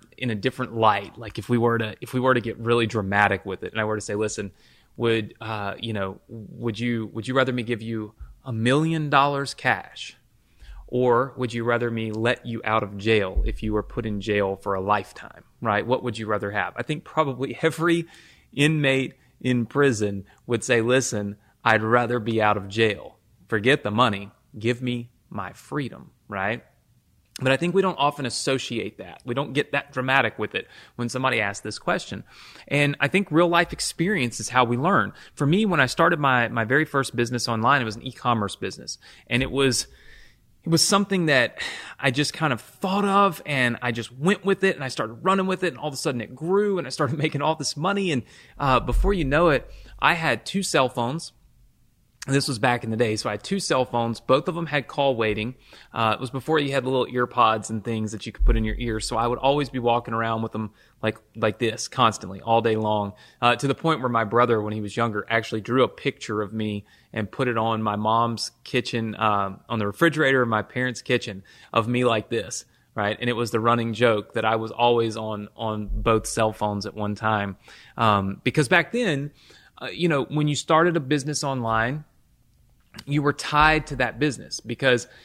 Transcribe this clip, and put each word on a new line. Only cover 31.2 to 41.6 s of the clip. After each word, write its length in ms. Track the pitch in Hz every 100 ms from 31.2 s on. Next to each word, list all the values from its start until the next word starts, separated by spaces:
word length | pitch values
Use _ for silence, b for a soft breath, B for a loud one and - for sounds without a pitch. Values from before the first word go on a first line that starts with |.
| 131 117
asks 240 | 101 101
this 160 | 107 -
question. 460 | - 180 - 95 - B B B B
And 300 | 143 143 143
I 100 | 143
think 220 | 196 196
real 180 | 156 175
life 260 | 170 170
experience 680 | - - - 175 190 120 -
is 80 | 107
how 160 | 127
we 140 | 117 120
learn. 340 | 160 170 98 B B
For 100 | -
me, 220 | 143 190 214
when 140 | 160
I 60 | 127
started 320 | - 175 170
my, 300 | 143 123 117
my 160 | 120
very 220 | 110 139 151
first 280 | 139 127
business 320 | 120 120 120 -
online, 360 | 113 117 143
it 20 |
was 120 | 113 104
an 100 | 131
e-commerce 500 | - 123 113 101 -
business. 400 | 95 - - - B B B
And 160 | 120
it 80 | 135
was, 360 | 131 135 113 - b b b b b _ _
it 60 | 170
was 160 | 170 -
something 400 | 202 196 196 160
that 320 | 135 117 -